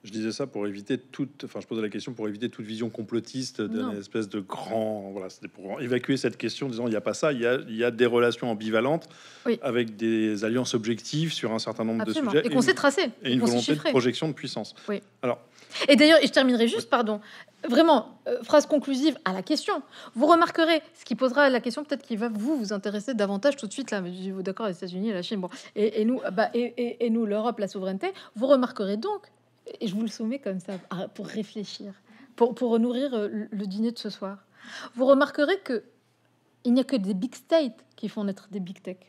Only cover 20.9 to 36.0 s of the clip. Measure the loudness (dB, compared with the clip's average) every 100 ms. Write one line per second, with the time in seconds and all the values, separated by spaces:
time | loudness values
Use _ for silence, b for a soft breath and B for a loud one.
20.9 | -20 -8 0 0 6 4 4 -2 -6 -6
21.9 | -6 -6 -4 -4 -2 -2 -2 -2 -4 -4
22.9 | -6 -4 -2 0 2 0 0 -6 -8 -6
23.9 | -4 -6 -8 -8 -6 -6 -4 -4 -4 -8
24.9 | -4 -4 -4 -4 -6 -6 B B 0 0
25.9 | 2 0 0 -2 0 0 0 -4 -2 -4
26.9 | -2 0 0 0 0 -2 -2 -6 -4 -6
27.9 | -4 -6 -8 B -4 6 6 6 -2 -4
28.9 | -2 -4 -6 -8 _ _ _ -18 -6 -4
29.9 | -2 -4 -4 -6 -4 -4 -6 -6 -10 -8
30.9 | -8 -8 -10 -8 -6 -8 -8 -10 -12 -14
31.9 | -16 _ B B 2 2 2 2 2 2
32.9 | 0 -2 -2 -2 -4 -6 -6 -6 -2 -4
33.9 | -4 -10 -8 -10 -12 _ B B B B
34.9 | 0 6 6 6 2 2 2 -2 -6 -6
35.9 | _